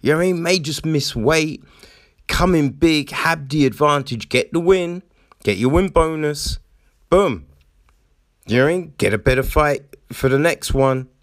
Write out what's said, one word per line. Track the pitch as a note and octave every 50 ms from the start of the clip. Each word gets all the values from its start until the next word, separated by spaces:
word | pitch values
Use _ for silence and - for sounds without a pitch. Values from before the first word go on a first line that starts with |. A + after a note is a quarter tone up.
You | - B2+
know | D3+
what | D#3+ F3+
I | F#3
mean? | F3+ E3 E3+
May | E3+ F#3 F#3+
just | D3 D3 D3+ - -
miss | D#3+ D#3+ D3 C#3 - -
weight, | A#2 G#2+ C3+ D#3+ D#3+ D#3 D#3 D3+ - - _ _ - - - _ _ _ _ _ _ _
come | - - - F3 F#3 F3+
in | D#3+ D3 C3+
big, | C3+ C#3+ E3 E3 D#3+ D3+ C#3 -
have | - - - D#3+ E3 D#3+ C#3+ C3
the | C#3 D#3 C#3
advantage, | C3 G#2+ - D3+ D3 D3 C#3+ C3+ - B2 A2+ - -
get | - B2 - - -
the | E3
win, | E3+ F3 F#3+ F#3 F3 E3+ F3 F3+ - _ _ _ _ _ - _ _
get | - G2+
your | F#2 A#2 C3
win | C#3+ F3 G3 F#3
bonus, | - E3+ E3 D#3+ D#3+ D#3 D3+ D3 D3 D3 - - - - _ _ _ _ _ _ _ _ _ _
boom. | E3+ F#3+ G3+ E3+ A#2 E2+ C#2+ _ - _ _ _ _ _ _ _ _ _ _ _ _ _ _ _ _ _ _
You | - G#2+
know | B2 C3+
what | D3
I | E3+
mean? | F#3 E3+ D#3+ C#3+
Get | - - F2 G#2
a |
better | G#2 - C3+ C3 C3 B2+
fight | - - D#3 D3+ D3 C#3+ - - _ - _ _ _
for | - - - C3
the | C3 C#3
next | D3+ E3+ D#3 - - - -
one. | C3+ C3+ C3+ C3 C3 B2+ B2+ _ _